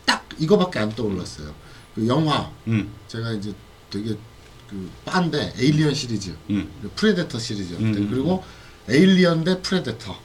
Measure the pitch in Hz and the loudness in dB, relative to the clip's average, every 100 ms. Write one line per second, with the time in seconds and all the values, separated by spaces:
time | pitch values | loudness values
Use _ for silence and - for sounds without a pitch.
0 | - - - - 156 196 175 120 107 110 | -2 -2 -4 -4 4 4 4 0 -2 -2
1 | 110 92 85 - 76 - - - - 117 | -4 -4 -6 -10 -14 -14 -20 -20 -12 -2
2 | 110 139 156 127 78 - 113 113 90 - | 2 2 2 0 -2 -8 -2 0 -2 -10
3 | - 113 113 110 104 95 - - - 98 | -12 -8 -4 -4 -6 -10 -18 -20 -10 -6
4 | 110 104 - - - - - 98 90 - | -4 -6 -10 -20 -20 -20 -14 -12 -12 -12
5 | - 185 170 147 98 - 131 151 151 131 | -2 0 0 0 -4 2 4 4 2 0
6 | 123 107 92 78 - 101 87 - 101 - | -4 -6 -6 -10 -4 -4 -4 -12 -12 0
7 | 214 180 165 117 - 101 90 87 110 104 | 2 2 -2 -6 -6 -6 -6 -2 0 0
8 | 104 123 143 185 - - - - - 131 | 0 0 0 -2 -4 -18 -20 -16 2 6
9 | 185 185 175 165 160 185 - 185 127 110 | 8 8 6 4 0 -2 0 -2 -2 -8
10 | - - | -12 -14